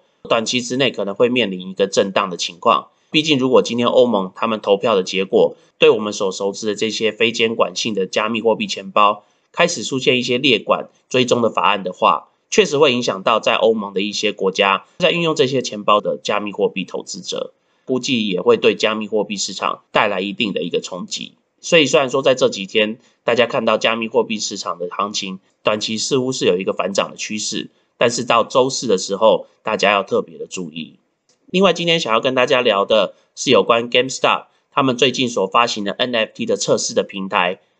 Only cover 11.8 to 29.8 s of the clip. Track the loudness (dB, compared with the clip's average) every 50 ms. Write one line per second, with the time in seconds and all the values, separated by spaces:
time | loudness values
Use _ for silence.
11.8 | -4 -8 -6 2 2 2 2 2 -2 _ _ _ _ -2 2 2 2 2 4 4
12.8 | 4 4 4 2 0 -2 -4 -2 0 2 2 2 2 0 0 2 4 2 2 2
13.8 | -2 -6 -4 -4 -4 -4 -4 -4 -4 -4 -4 -2 -2 -2 0 2 2 2 2 2
14.8 | -2 _ _ -2 0 0 0 2 0 -2 2 2 0 0 0 -2 -4 -4 -8 -6
15.8 | 0 2 2 2 2 0 -6 -4 -4 -4 -4 -4 -4 -6 -4 -2 -2 -2 -2 -4
16.8 | -10 -8 -8 -12 -10 -10 -14 -14 -12 -10 -8 -8 -10 -10 _ _ _ _ _ _
17.8 | _ -4 -4 -4 -2 -2 -2 -2 0 -2 -4 0 2 2 2 4 4 2 2 2
18.8 | 0 0 0 -2 -6 -4 -2 -2 -2 -2 -4 -8 -8 -8 -8 -6 -4 -4 -4 -6
19.8 | _ _ 0 0 0 2 0 -2 -4 -6 -4 -4 -4 -4 -2 -4 -6 -4 -4 -6
20.8 | -6 -6 -10 -10 -10 -10 -10 -12 -12 -14 _ _ _ _ _ _ -6 2 4 4
21.8 | 4 4 4 2 2 2 -2 0 2 2 2 4 2 0 0 -2 -10 -2 0 0
22.8 | 0 0 -2 -10 _ _ _ _ -2 -2 2 2 2 2 0 -2 0 2 0 2
23.8 | 2 0 -2 -2 -4 -2 0 -2 0 0 -4 -8 -6 -8 -8 -8 -8 -8 -8 -8
24.8 | -8 -10 -4 -4 -6 -4 -4 -8 -8 -8 -10 -12 _ _ _ _ -2 -2 0 0
25.8 | -2 -6 -6 -6 -4 0 0 0 0 0 -4 0 2 2 2 2 0 -4 -4 -2
26.8 | -4 -2 0 -2 -2 -2 -4 -12 -10 -8 -8 -8 -6 -6 -6 -8 -8 -10 _ _
27.8 | _ _ _ 0 0 0 0 -2 -2 2 2 2 2 2 2 2 2 2 0 -6
28.8 | -2 0 0 0 0 -4 -4 2 4 4 4 4 0 _ _ _ -8 -6 -4 0